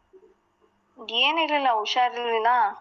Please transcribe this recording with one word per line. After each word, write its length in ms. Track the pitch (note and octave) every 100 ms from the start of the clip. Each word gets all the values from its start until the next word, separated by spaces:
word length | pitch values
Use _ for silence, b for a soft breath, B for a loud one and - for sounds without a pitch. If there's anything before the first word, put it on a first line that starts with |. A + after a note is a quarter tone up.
| _ F#4+ A4 _ _ _ _ _ _ C4 A3
ಏನಿರ್ಲಿಲ್ಲ, 580 | A3+ C4+ E4 D4+ D4 C4+
ಹುಷಾರಿರ್ಲಿಲ್ಲ, 760 | A3 G#3 B3+ B3 A#3+ A#3+ A3+ A3+ B3 G#3 -